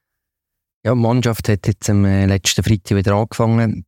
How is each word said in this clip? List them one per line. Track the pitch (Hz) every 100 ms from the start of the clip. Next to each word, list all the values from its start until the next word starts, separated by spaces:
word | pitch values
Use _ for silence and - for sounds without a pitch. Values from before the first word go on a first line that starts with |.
| _ _ _ _ _ _ _ _ 110
Ja, |
die | 123
Mannschaft | 113 127 117 110 -
hat | 104 -
jetzt | - -
am, | 101 98
äh, | 98 98
letzten | 95 - -
Freitag | - 107 - 98
wieder | 98 101
angefangen. | 110 - 113 117 113 -